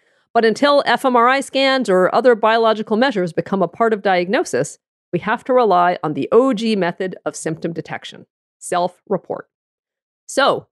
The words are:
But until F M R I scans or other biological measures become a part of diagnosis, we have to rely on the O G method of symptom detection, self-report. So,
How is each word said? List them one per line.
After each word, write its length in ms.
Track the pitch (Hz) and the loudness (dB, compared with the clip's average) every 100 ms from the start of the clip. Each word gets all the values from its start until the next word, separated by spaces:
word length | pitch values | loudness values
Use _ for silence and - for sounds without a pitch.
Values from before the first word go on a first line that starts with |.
| _ _ _ | _ _ _
But 120 | 233 220 | 0 0
until 380 | 208 285 285 - | 2 2 2 2
F 180 | 233 269 | 0 2
M 100 | 247 | 2
R 120 | 240 | 4
I 140 | 269 | 2
scans 480 | - 269 269 269 214 | -2 -2 0 0 2
or 240 | 185 180 | 2 2
other 200 | - 247 | 4 4
biological 640 | 226 220 226 226 220 214 214 | 4 2 2 2 0 -2 0
measures 360 | 262 208 180 | 0 0 -4
become 280 | - - 196 | -6 -4 -2
a 60 | 170 | -2
part 260 | - 226 | 0 -2
of 80 | 214 | 0
diagnosis, 800 | 196 180 180 254 330 120 147 - _ _ _ | 0 0 0 -2 -2 -4 -4 -8 _ _ _
we 60 | 175 | -6
have 240 | 208 233 | -4 -6
to 100 | - | 0
rely 460 | 254 226 175 175 180 | 2 4 2 2 0
on 120 | 156 143 | -4 -6
the 120 | 131 | 0
O 220 | 226 269 | 2 2
G 220 | 214 226 208 | 0 -2 0
method 400 | 170 170 185 - 151 | -2 -4 -8 -6 -10
of 100 | - | -8
symptom 380 | 160 160 165 | -8 -6 -8
detection, 540 | 160 - - - - - _ _ _ | -8 -10 -14 -14 -20 -20 _ _ _
self-report. 920 | - 175 180 - _ 185 - - - _ _ _ _ _ _ _ - | -6 -4 -4 -6 _ -8 -6 -12 -12 _ _ _ _ _ _ _ -8
So, 400 | - 269 135 - | 0 0 0 -4